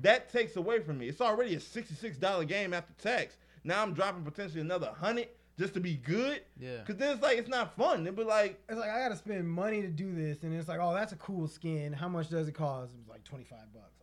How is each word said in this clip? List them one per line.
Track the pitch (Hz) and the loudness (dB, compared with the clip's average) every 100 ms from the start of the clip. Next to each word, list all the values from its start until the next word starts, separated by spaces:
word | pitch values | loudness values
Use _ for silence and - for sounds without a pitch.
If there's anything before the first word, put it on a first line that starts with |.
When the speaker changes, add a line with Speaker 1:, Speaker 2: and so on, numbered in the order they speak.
Speaker 1:
That | 175 247 - | 6 6 6
takes | 240 220 190 | 0 0 0
away | 175 233 | 2 2
from | 156 139 | 0 -4
me. | 120 | -4
It's | 147 | 2
already | 240 214 247 - | 2 4 2 0
a | |
sixty-six | - 233 - 151 220 139 | -4 -10 -8 -8 -8 0
dollar | 185 190 | 2 2
game | 151 196 196 | 0 0 -2
after | 175 - - | -4 -6 -6
tax. | 202 240 - - - - | 0 0 0 -8 -20 -10
Now | 151 190 | -2 2
I'm | 214 | 2
dropping | 160 196 180 | 2 0 0
potentially | 151 147 196 160 | -6 -6 -6 -4
another | 156 180 151 147 | -2 0 -2 -2
hundred | 190 233 233 - _ - | 0 0 -2 -8 _ -4
just | 185 | -2
to | 196 | 0
be | 180 147 | -2 -2
good. | 120 196 269 294 - - | 0 2 2 0 -6 -12
Speaker 2:
Yeah. | 127 120 | -8 -8
Speaker 1:
'Cause | 110 202 | -6 -2
then | 277 | 0
it's | 254 | 4
like, | 294 233 | 4 4
it's | 233 | 2
not | 254 196 - | 0 0 2
fun. | 302 254 | 4 4
It'd | 165 196 | 0 -2
be | |
like, | 220 220 208 - - | 2 4 4 2 -8
Speaker 3:
It's | 226 | -6
like, | 214 | -2
I | 226 | 0
gotta | 254 185 | 0 -2
spend | 208 196 170 | -4 -2 0
money | 170 208 214 | 0 0 0
to | 196 | -2
do | 156 196 | -2 -2
this, | 170 156 147 | -2 -2 -4
and | 165 | -4
it's | 165 160 | -4 -4
like, | 165 | -2
"Oh, | 175 | 0
that's | 185 214 | 2 -2
a | 175 | -6
cool | - 190 156 | -6 -4 -4
skin. | - 165 156 147 | -4 -4 -2 -2
How | 143 175 | -4 -2
much | 170 160 | -2 -2
does | 165 156 | -2 -2
it | |
cost?" | 151 151 131 123 123 | -2 -2 -2 -6 -12
It's | 110 | -18
like, | 113 | -20
"Twenty-five | - 139 117 117 107 | -14 -14 -14 -18 -20
bucks." | 107 98 _ | -20 -20 _